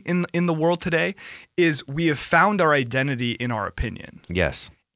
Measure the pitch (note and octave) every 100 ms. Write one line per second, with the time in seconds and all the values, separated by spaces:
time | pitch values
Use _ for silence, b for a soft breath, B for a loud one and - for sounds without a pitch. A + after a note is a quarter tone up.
0 | - F3 F3 E3+ F3 D#3+ D#3+ F3 F#3 E3
1 | F3 G3 B B B - E3+ D3 - C#3
2 | E3 C#3+ - E3+ F#3 G#3 D#3+ D3 B2 C3
3 | C#3 C3 B2 A#2+ B2 A2+ F#2+ - A#2 -
4 | - - - F2 E2 - - - _